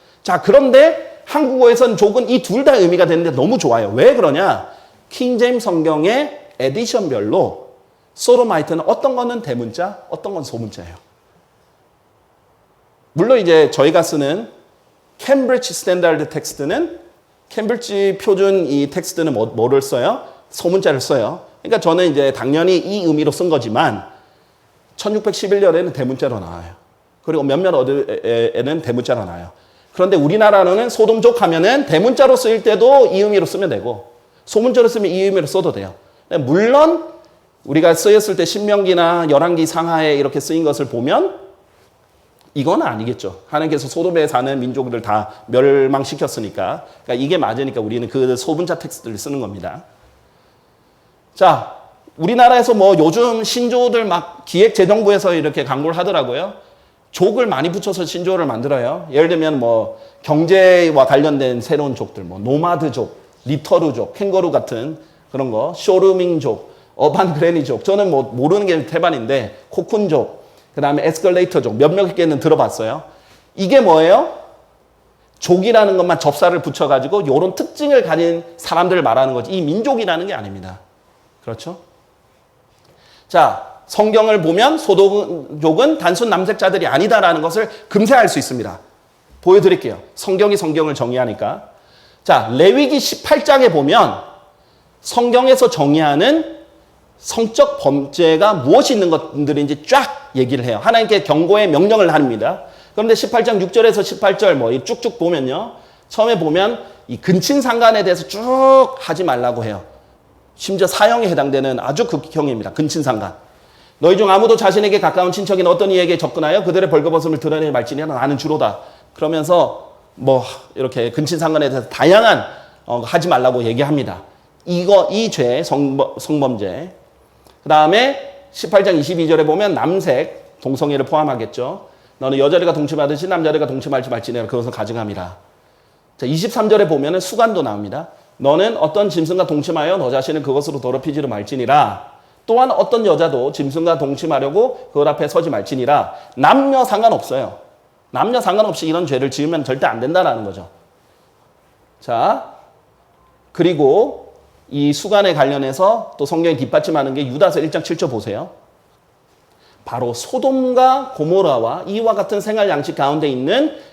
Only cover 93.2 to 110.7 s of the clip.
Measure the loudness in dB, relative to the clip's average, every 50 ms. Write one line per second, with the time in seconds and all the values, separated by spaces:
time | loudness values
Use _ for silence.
93.2 | 0 0 0 2 4 4 4 6 6 4 4 2 2 2 4 4 2 2 0 -6
94.2 | -12 -18 -20 -20 _ _ _ _ _ _ _ _ _ _ _ _ -12 -4 -2 0
95.2 | 0 2 2 2 4 4 4 4 4 2 2 0 0 2 2 2 2 2 2 2
96.2 | 2 2 2 0 -2 -4 -12 -18 -20 _ _ _ _ _ _ _ _ _ _ _
97.2 | -14 -8 -4 -4 -4 -2 2 2 2 2 2 -4 -2 -2 -2 -2 -4 -6 -2 0
98.2 | 2 2 4 4 2 2 0 0 2 4 4 4 4 4 2 0 2 0 0 -2
99.2 | -4 -6 -6 -6 -4 -2 -2 -2 -2 -4 -6 -6 -2 0 0 0 0 -2 -8 -14
100.2 | -16 -8 -2 -2 -2 0 -2 -4 -2 -4 -4 -2 0 0 2 2 2 2 0 0
101.2 | 0 0 0 0 2 2 2 2 2 2 2 2 2 2 4 4 2 4 2 2
102.2 | 0 0 -2 -2 -4 -4 -4 -6 -12 -20 -20 -20 -20 -10 -6 -2 2 2 2 2
103.2 | 0 -2 -2 0 0 0 0 -2 -2 0 2 4 4 4 4 2 -2 -4 -4 -2
104.2 | 0 0 0 2 2 2 2 2 0 -2 -2 -2 -4 -6 -8 -6 -6 -8 -6 -2
105.2 | -2 -2 -2 -2 -4 -4 -6 -6 -8 -10 -14 -20 -20 _ _ _ _ -10 -2 0
106.2 | 0 2 2 0 0 0 0 0 0 0 -2 -6 -12 -18 -20 -20 _ -14 -14 -8
107.2 | -2 0 0 0 2 0 0 0 0 0 0 4 4 4 4 4 2 0 0 -2
108.2 | -4 -12 -10 -8 -4 -2 0 4 4 6 6 6 4 4 0 -10 -8 -8 -6 -4
109.2 | -2 -2 -2 0 -2 -2 -2 -4 -6 -6 -8 -10 -12 -16 -20 -20 _ _ _ _
110.2 | _ _ _ _ _ _ _ -14 -8 -6